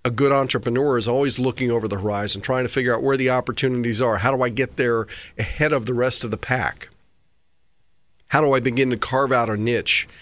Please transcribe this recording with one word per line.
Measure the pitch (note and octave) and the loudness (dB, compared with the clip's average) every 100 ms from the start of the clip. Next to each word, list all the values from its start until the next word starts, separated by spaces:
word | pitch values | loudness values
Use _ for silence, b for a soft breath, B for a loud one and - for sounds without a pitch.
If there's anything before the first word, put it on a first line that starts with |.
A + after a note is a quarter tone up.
| B2+ | -4
a | |
good | A2 C#3 | 0 2
entrepreneur | C#3 C3 B2+ A#2+ A#2+ D3 B2 | 2 2 0 0 0 2 2
is | A2 | 2
always | B2 C#3+ A#2+ | 0 0 0
looking | B2+ A2+ B2+ | -2 0 0
over | A#2 G#2+ | 0 -2
the | G2 | -2
horizon, | G#2 G2+ G#2 G2+ | -2 -2 -2 -2
trying | - B2+ | -2 -2
to | B2 | 0
figure | - B2 A#2 | 0 0 2
out | |
where | C3+ C3+ | 2 2
the | B2+ | 2
opportunities | B2+ B2 A#2+ C3+ B2 A#2+ A2 | 0 0 -2 0 0 0 0
are. | B2 G2+ | 0 2
How | A#2 | 0
do | C3+ | 2
I | B2 | 0
get | A2 B2+ - | 0 -2 0
there | B2 A2+ G#2+ B B - | 0 0 -2 B B -8
ahead | A2 - D3+ | -6 -2 0
of | D3 A2+ | 0 0
the | |
rest | B2 B2+ - | 0 0 0
of | A#2+ | -2
the | G#2+ | -4
pack? | - B2+ F#2+ - - _ _ _ _ _ _ _ _ _ _ _ _ _ - | -2 -2 -2 -6 -14 _ _ _ _ _ _ _ _ _ _ _ _ _ -2
How | C#3+ | 2
do | D3+ | 4
I | C3+ | 2
begin | B2 A#2+ C3 | 2 0 0
to | A#2 | 0
carve | - C3 C#3 | -2 0 2
out | B2 A#2 | 2 2
a | G#2 | 0
niche | A2+ A#2 - - - B | 0 0 2 0 0 B